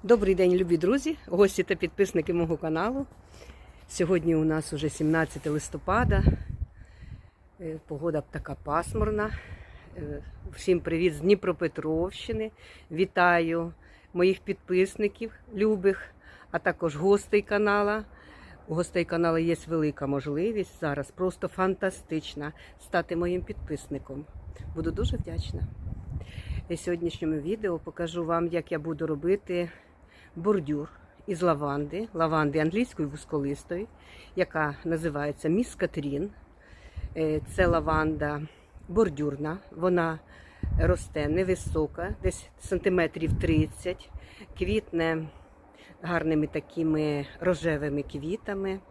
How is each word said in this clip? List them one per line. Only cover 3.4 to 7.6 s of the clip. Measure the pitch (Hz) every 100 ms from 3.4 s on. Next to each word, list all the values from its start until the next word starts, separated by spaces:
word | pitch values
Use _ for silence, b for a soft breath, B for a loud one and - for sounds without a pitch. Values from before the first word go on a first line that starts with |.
| B B B B B
Сьогодні | - 175 185 165 160
у |
нас | 156 156 151
уже | 147 151
сімнадцяте | - 151 160 160 - 151
листопада. | 151 - 160 - 202 247 196 - B B B - B B B B B B _ _ _